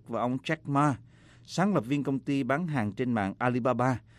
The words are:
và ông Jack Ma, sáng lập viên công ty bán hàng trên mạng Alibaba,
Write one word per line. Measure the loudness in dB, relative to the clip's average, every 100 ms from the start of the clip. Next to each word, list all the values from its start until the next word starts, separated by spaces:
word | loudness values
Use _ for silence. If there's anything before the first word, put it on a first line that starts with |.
| -2
và | -2
ông | -2 -2
Jack | -4 -6 0
Ma, | 2 2 2 -6 -20 -20 -20
sáng | -6 0 2
lập | 2 0
viên | 0
công | 0 -2
ty | 0 0
bán | 0 0 -2
hàng | -2 -2
trên | -2 0
mạng | 0 0 0
Alibaba, | 0 2 0 2 0 0 -6